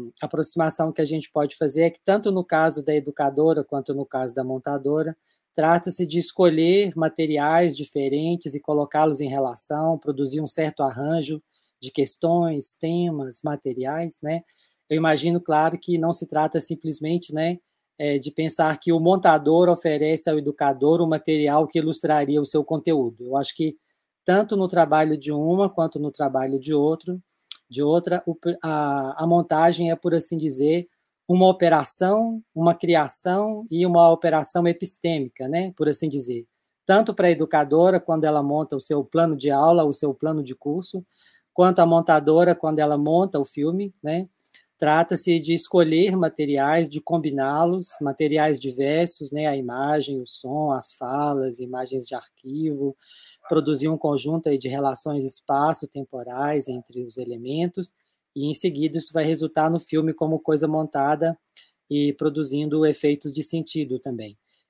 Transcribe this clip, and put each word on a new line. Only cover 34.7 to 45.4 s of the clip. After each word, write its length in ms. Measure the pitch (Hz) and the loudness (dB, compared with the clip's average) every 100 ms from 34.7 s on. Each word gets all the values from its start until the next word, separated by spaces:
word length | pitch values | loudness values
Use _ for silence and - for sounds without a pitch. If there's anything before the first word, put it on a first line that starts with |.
| 170 185 - 170 160 131 - 131 | 0 -4 -6 -4 -4 -6 -8 -6
né, 240 | 165 185 | -4 -4
por 140 | 180 151 | -2 -2
assim 180 | 139 156 | 0 -2
dizer. 380 | 139 123 117 117 _ _ _ | -4 -6 -8 -10 _ _ _
Tanto 300 | - 196 220 | 2 4 2
para 140 | 208 180 | 2 2
a 20 | |
educadora, 680 | 156 156 156 143 156 180 185 | 2 2 0 2 4 4 4
quando 260 | - 160 | 0 -2
ela 180 | 151 151 | 0 0
monta 340 | 139 147 156 139 | 0 -2 -4 -6
o 40 | |
seu 220 | - 147 | -4 -4
plano 320 | - 160 165 | -2 0 0
de 160 | 147 139 | 0 0
aula, 340 | 139 156 170 | 4 6 6
o 80 | 151 | 4
seu 200 | 139 147 | 0 -4
plano 300 | 135 156 156 | -2 -4 -4
de 120 | 131 | -6
curso, 480 | 127 143 156 180 190 180 _ _ _ _ | -8 -6 -6 -6 -12 -14 _ _ _ _
quanto 240 | - 180 180 | 2 4 6
a 80 | 170 | 4
montadora, 680 | 165 165 156 147 160 175 | 4 4 4 6 6 6
quando 240 | 170 160 156 | 4 0 0
ela 200 | 151 147 | 0 0
monta 400 | 147 165 190 156 | 2 2 2 0
o 60 | |
filme, 500 | 139 - 147 185 202 - | -4 -4 -4 -2 -6 -8
né, 260 | 151 165 190 _ - - _ - | -6 -6 -6 _ -20 -20 _ -4
trata-se 600 | 151 156 165 180 - | 2 2 2 0 2
de 160 | 170 | 0